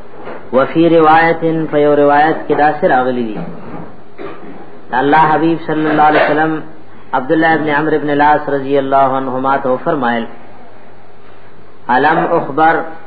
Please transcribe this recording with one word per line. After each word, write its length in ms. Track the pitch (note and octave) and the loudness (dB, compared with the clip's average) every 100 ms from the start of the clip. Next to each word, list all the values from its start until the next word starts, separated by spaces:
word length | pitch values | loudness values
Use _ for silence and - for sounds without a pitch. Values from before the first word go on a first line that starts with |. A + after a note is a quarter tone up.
| - - - - - | -12 -12 -12 -12 -2
وفی 360 | B2+ C3 D#3+ E3 | 0 2 2 4
روایت، 520 | E3 D#3 D#3+ E3 E3 E3 D#3+ D3+ | 6 6 6 4 2 0 -2 0
په 60 | D3 | 2
یو 180 | D3 C#3+ | 4 4
روایت 420 | C#3+ D3 D#3 D#3 - | 4 4 4 0 -2
کې 60 | |
داسې 300 | C#3+ D3+ D3+ | 2 2 2
راغلی 400 | - C3 B2+ B2 | 2 2 0 -2
دي. 160 | A2+ F#2+ E2+ - - - - - - - - - - - - - - | -4 -6 -8 -10 -10 -10 -10 -12 -12 -12 -12 -12 -12 -12 -12 -12 -4
الله 440 | A#2+ C#3+ D#3 D3+ D3+ | 0 4 4 4 4
حبیب 220 | E3 D#3+ - | 2 0 -2
صلی 240 | D#3 D#3 | -2 0
اللہ 120 | D3+ | 4
علیہ 220 | D3+ D3+ - | 4 4 2
وسلم 340 | D3+ D#3+ D#3 - - - - - | 2 0 -2 -8 -12 -12 -12 -6
عبداللہ 400 | C3+ C3 D#3+ E3 D#3 | -4 0 2 2 2
ابن 100 | D3+ | 0
عمرو 260 | D3 D#3 D3+ | 0 0 0
ابن 140 | D3 | 0
العاص 400 | C#3+ D3 D3 C#3+ | 2 4 2 0
رضی 280 | C#3 C3+ C#3+ | -4 0 0
اللہ 320 | C3+ C3+ C3+ C3+ | 2 2 2 0
عنہما 360 | C3 C3 C3+ C#3 | -2 -2 0 0
تو 200 | B2+ B2+ | 0 -2
فرمائل، 420 | E3+ D#3 A#2+ A#2 A2+ - - - - - - - - - - - - - - - - | -2 -2 0 -2 -4 -10 -12 -12 -12 -12 -12 -12 -14 -12 -12 -12 -12 -12 -12 -8 0
الم 320 | B2+ D3 E3+ E3+ | 2 2 2 0
اخبر 420 | E3+ D3 C3+ - - - - | -2 -2 2 2 2 -4 -10